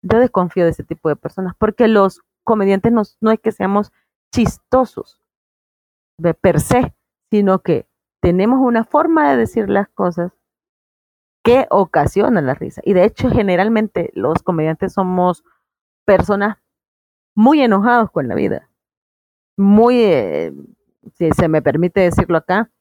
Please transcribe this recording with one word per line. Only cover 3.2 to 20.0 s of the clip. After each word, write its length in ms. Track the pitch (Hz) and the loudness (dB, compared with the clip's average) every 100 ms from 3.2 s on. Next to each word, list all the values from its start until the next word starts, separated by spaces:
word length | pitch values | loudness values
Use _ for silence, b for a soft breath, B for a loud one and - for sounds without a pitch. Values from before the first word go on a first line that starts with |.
no 100 | 220 | -2
es 80 | 220 | 0
que 120 | - | -2
seamos 400 | - 190 202 202 _ _ _ _ | -4 -2 -2 -4 _ _ _ _
chistosos 880 | - 220 - _ 262 254 - - _ _ _ _ _ _ _ _ _ _ _ | -2 -2 -4 _ -2 -2 -6 -18 _ _ _ _ _ _ _ _ _ _ _
de 160 | 170 | -6
per 260 | 165 190 165 | -2 0 0
se, 340 | - 247 254 - _ _ _ | 0 -2 -2 -8 _ _ _
sino 300 | 214 202 185 | 0 2 0
que 260 | - 147 - _ _ _ | 0 -4 -4 _ _ _
tenemos 380 | 180 180 214 262 | -2 0 0 0
una 220 | 254 233 226 | 0 0 0
forma 460 | 294 330 320 294 | -2 0 0 2
de 60 | 262 | 0
decir 320 | 226 233 202 | -2 -4 -2
las 200 | 196 202 | -2 -4
cosas 420 | - 185 170 175 _ _ _ _ _ _ _ _ _ _ _ | -4 -6 -4 -10 _ _ _ _ _ _ _ _ _ _ _
que 240 | 220 247 - | 2 2 2
ocasiona 720 | 196 185 160 147 - 208 220 | 0 0 0 -2 0 0 0
la 140 | 135 139 | -2 -4
risa. 260 | - - - | -8 -8 -2
Y 80 | |
de 120 | 185 202 | 2 2
hecho, 240 | - 254 | 0 -2
generalmente 840 | 220 202 175 208 226 214 - 170 | 0 0 0 0 0 -2 -6 -8
los 280 | - 113 165 | -4 -4 -2
comediantes 500 | - 170 156 160 190 | -2 -2 -2 -4 -6
somos 500 | - 185 180 180 175 _ _ _ _ _ _ - | -4 -2 0 -2 -2 _ _ _ _ _ _ 0
personas 520 | 190 - 202 202 214 _ _ _ _ _ _ _ - | 0 2 -2 -2 -6 _ _ _ _ _ _ _ 2
muy 260 | 226 302 | 4 4
enojados 500 | 247 196 220 240 220 | 2 2 2 0 0
con 160 | 165 127 | -4 -4
la 80 | 98 | -4
vida. 340 | - - _ _ _ _ _ _ _ _ _ - | -4 -6 _ _ _ _ _ _ _ _ _ -2
Muy, 400 | 196 208 233 247 | 4 6 4 4